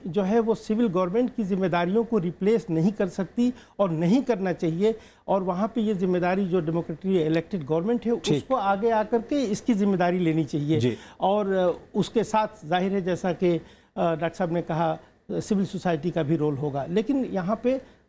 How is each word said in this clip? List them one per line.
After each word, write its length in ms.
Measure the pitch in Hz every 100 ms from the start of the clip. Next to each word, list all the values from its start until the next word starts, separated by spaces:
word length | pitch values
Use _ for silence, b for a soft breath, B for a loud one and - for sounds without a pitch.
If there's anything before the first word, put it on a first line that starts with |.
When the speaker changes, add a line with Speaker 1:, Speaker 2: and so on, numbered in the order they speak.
| -
Speaker 1:
जो 140 | 156
है 180 | 190 233
वो 160 | 226 220
सिविल 320 | - 214 240
गवर्नमेंट 480 | 175 180 214 247 247
की 80 |
जिम्मेदारियों 600 | 196 190 190 175 175 208
को 140 | 233 220
रिप्लेस 500 | 175 - 190 226 -
नहीं 220 | 160 175
कर 160 | 208 196
सकती 460 | 175 180 - 240 247 B -
और 120 | 202
नहीं 320 | 156 170 240
करना 300 | 262 220 190
चाहिए। 420 | 170 175 165 208 220 B B -
और 160 | 190
वहाँ 240 | 185 175 214
पे 140 | 233
ये 120 | 214
जिम्मेदारी 520 | 202 185 180 175 190 196
जो 140 | 180
डेमोक्रेटिकली 580 | 160 165 165 160 190 190
इलेक्टेड 460 | 156 160 165 196 131
गवर्नमेंट 400 | 160 180 240 220
है 140 | 233
Speaker 2:
ठीक। 180 | - 147
Speaker 1:
उसको 180 | - 254
आगे 340 | 196 196 233
आकर 320 | 220 214 233
के 220 | - 294
इसकी 300 | 240 208 -
जिम्मेदारी 460 | 214 202 190 180 180
लेनी 260 | 170 160 147
चाहिए। 340 | 156 143 156
Speaker 2:
जी। 180 | 120 - B B
Speaker 1:
और, 340 | 185 208 202
अ, 240 | 190 180 - - 220
उसके 280 | 185 226
साथ 240 | 202 214 214 - 151
जाहिर 260 | 180 190
है 100 | 196
जैसा 320 | 180 170 190
कि, 240 | 165 180 170
अ, 0 | B B B -
डॉक्टर 360 | 175 160 165
साहब 200 | 165 180
ने 80 | 170
कहा, 300 | 170 160 165
अ, 80 | 160 B _ -
सिविल 340 | 175 - 196 185
सोसाइटी 460 | 190 185 165 170
का 120 | 165
भी 120 | 147 160
रोल 200 | 151 143
होगा, 300 | 147 139 135
लेकिन 360 | 180 226 277 226
यहाँ 340 | 190 175 220
पे 180 | 247 262 B B